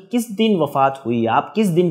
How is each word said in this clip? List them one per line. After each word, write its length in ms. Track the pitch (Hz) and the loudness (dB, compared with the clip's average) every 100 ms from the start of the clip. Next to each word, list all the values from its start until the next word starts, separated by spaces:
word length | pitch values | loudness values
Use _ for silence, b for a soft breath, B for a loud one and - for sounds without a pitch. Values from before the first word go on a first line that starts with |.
| 185 | -4
किस 200 | 240 226 | -4 -4
दिन 240 | 196 226 196 | 0 0 2
वफ़ात 400 | 147 139 135 135 | 0 2 0 0
हुई, 200 | 117 120 113 | -4 -2 0
आप 260 | 123 143 | 0 -2
किस 140 | - 214 | 0 0
दिन 200 | 165 180 | 2 0